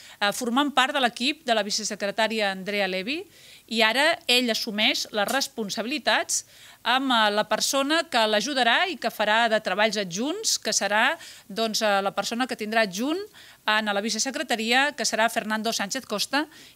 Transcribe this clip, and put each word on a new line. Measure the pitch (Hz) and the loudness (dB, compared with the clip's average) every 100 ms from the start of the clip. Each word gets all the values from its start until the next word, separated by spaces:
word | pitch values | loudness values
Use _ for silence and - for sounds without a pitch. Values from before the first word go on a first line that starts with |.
| - - | -20 -2
eh, | 202 | -2
formant | 202 233 240 294 | 0 0 2 2
part | 262 262 | 4 2
de | 285 | 2
l'equip | 240 240 247 302 247 | 0 0 -2 -2 0
de | 220 | 0
la | |
vicesecretària | 208 208 202 214 202 196 220 220 202 | 0 -4 -4 -4 -4 0 0 0 -2
Andrea | 190 190 202 190 | -2 -4 -2 -2
Levy, | 185 190 311 392 - - - - | -2 -4 -8 -10 -18 -20 -20 -4
i | 226 220 | 2 4
ara | 240 311 - - | 4 2 2 2
ell | 247 247 | 2 2
assumeix | 220 - 208 226 - - | -2 -4 0 0 0 -4
les | 214 202 | -2 0
responsabilitats | 262 269 - 202 226 214 294 220 247 349 - - - - - | 0 -2 -6 -6 -6 -6 -4 0 0 0 -4 -6 -16 -20 -8
amb, | - 254 269 | 0 0 2
eh, | 233 214 | 2 4
la | 208 208 | 2 0
persona | 214 - 277 269 320 330 | 0 0 0 2 0 0
que | 240 220 | 0 2
l'ajudarà | 214 220 269 226 269 370 | 2 0 0 2 2 0
i | 240 | -2
que | 233 | -6
farà | - 208 220 233 | -2 2 4 4
de | 214 | 2
treballs | 208 185 220 202 | 0 2 2 0
adjunts, | 190 170 269 403 440 - | -4 -4 -4 -4 -2 -2
que | 226 | -2
serà, | 202 202 208 254 330 - - - | -2 0 2 2 0 -8 -20 -10
doncs, | 196 226 214 | -4 -2 0
eh, | 220 196 | 2 2
la | 196 196 | 0 -2
persona | 202 233 254 | -4 -4 -4
que | - | -4
tindrà | 214 226 | -2 0
adjunt | 214 180 269 349 427 - - - - | 0 0 -2 -2 -6 -14 -20 -6 0
en | 214 214 | 0 2
la | 202 | 0
vicesecretaria, | 220 214 269 277 311 220 226 247 285 285 | -2 -2 -4 -4 -2 -2 2 2 2 0
que | 220 | -2
serà | 214 226 | 0 0
Fernando | 226 214 214 220 | 0 -4 -2 -2
Sánchez | 220 202 262 - | -4 -4 -6 -4
Costa, | 202 - 269 311 - - | -4 -2 -2 -4 -8 -20